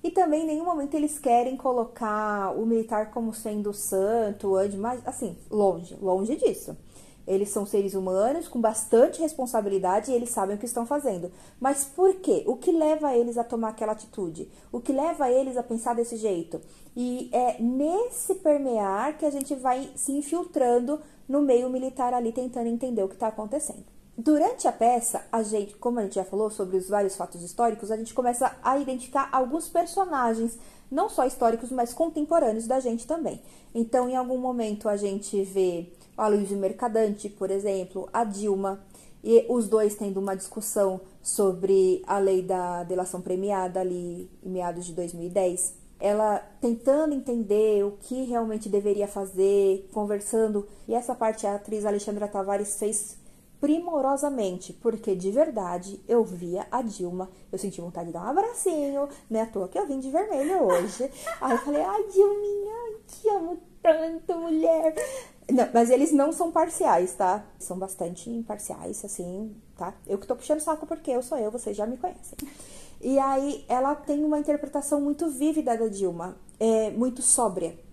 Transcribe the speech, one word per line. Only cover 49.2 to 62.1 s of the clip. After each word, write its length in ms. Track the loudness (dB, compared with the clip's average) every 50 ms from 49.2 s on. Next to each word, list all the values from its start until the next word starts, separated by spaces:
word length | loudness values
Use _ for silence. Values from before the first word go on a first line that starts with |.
| -6 -6 0 2 4 4 6 6 6 4 4 2 -2 -6 -4
conversando. 720 | -4 -2 0 -2 -4 -4 0 2 2 2 4 2 -2 -4 -4 -14 -18 -6 -2
E 80 | -2
essa 180 | -2 0 -2 -4
parte 320 | 0 0 0 0 0 -2
a 100 | -2 -2
atriz 280 | -4 -4 -6 -6 -2 0
Alexandra 440 | 0 0 0 -2 -4 -4 -4 -4 -4
Tavares 500 | -4 -4 -2 0 0 -2 -2 -4 -4 -4
fez 380 | -2 -2 -2 -2 -4 -6 -12 -18 -20 -20 -20 -20 -20 -20 -8 -2
primorosamente, 1120 | 2 2 2 2 2 -2 0 0 2 2 2 2 0 -2 0 0 -2 -2 -2 -6 -10 -14
porque 420 | -16 -2 -2 -2 -2 0 -2 -2 -2
de 180 | 0 0 0
verdade 680 | 4 4 4 4 2 -4 -4 -4 -4 -6 -6 -8 -14 -14 -2 2
eu 160 | 2 2 2
via 420 | 2 -2 -8 -6 -6 -6 -6 -6 -4
a 100 | -4 -4
Dilma, 480 | -4 -4 -6 -6 -6 -6 -4 -6 -8 -10 -12 -20 -16 -10
eu 60 | -8 -6
senti 240 | -6 -6 -6 -6
vontade 260 | -12 -10 -10 -10 -10 -8
de 60 | -8
dar 80 | -8 -6
um 60 | -2
abracinho, 800 | 0 0 0 0 -2 -2 0 0 2 2 0 0 0 -2 -4 -4 -6 -16 -10 -4
né? 120 | -2 -2
À 40 | -2
toa 220 | -2 -2 -6 -6 -4
que 100 | -2 -4
eu 80 | -2
vim 140 | -2 -4 -6
de 100 | -6 0
vermelho 540 | 0 0 0 0 0 0 0 2 2 4 4
hoje. 460 | 4 4 4 2 0 -4 -4 -6 -6 -6 -8 -8
<laughs> 160 | -8 -6 -4
Aí 100 | 0 0
eu 60 | 0 0
falei, 240 | 0 0 0 0
"Ai, 220 | 0 0 0 -2 -2
Dilminha, 920 | 2